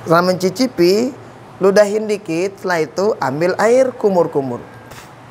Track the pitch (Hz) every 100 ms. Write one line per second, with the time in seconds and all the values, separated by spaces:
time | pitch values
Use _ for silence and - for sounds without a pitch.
0 | - 170 180 185 185 180 254 - 175 202
1 | 254 - - - - - 185 196 202 214
2 | 214 202 202 165 190 196 185 175 156 -
3 | 202 - 135 139 175 185 208 254 262 -
4 | 214 185 160 147 135 120 - - - -
5 | - - -